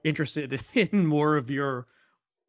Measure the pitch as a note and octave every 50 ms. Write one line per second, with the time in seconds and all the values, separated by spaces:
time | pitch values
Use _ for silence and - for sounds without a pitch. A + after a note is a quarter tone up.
0 | - D#3 D3 - D3+ - - D3+ C#3+ B2 C3+ C3 - - - B3+ F#3+ - G#3 G3+
1 | F3 D#3 D3+ D3 D3 D3+ D3+ D3 B2 A#2+ C#3+ C3+ C#3+ C#3 C3 B2 B2 _ _ _
2 | _ _ _ _ _ _ _ _ _